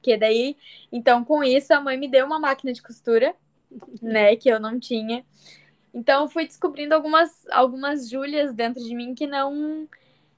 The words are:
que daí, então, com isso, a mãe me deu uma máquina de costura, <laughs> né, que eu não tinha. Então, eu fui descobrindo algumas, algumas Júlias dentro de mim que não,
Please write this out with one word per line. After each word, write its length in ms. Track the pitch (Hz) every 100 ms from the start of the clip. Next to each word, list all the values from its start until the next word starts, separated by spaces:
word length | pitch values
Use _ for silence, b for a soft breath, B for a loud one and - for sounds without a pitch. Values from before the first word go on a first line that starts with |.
que 160 | 254 220
daí, 400 | 214 226 262 285 B B B
então, 340 | 240 240 240
com 180 | 240 302
isso, 300 | 269 269 -
a 60 | 294
mãe 180 | 277 262
me 100 | 277
deu 160 | 262 269
uma 120 | 311
máquina 340 | 294 269 269
de 100 | 240
costura, 520 | - 226 - 226 277 370 _ _ _
<laughs> 300 | 240 - 240
né, 340 | 226 220 208 226
que 120 | 269
eu 120 | 220
não 180 | 220 247
tinha. 440 | - 233 220 240 - b b b b b _
Então, 300 | 240 233 277
eu 40 | 294
fui 180 | 330 311
descobrindo 480 | - 349 277 294
algumas, 520 | 311 302 320 330 - -
algumas 580 | - 254 262 277 294 233
Júlias 460 | 262 285 294 285
dentro 280 | 226 233 247
de 120 | 233
mim 200 | 240 240
que 120 | 254 294
não, 640 | 277 277 294 302 311 311 b b b b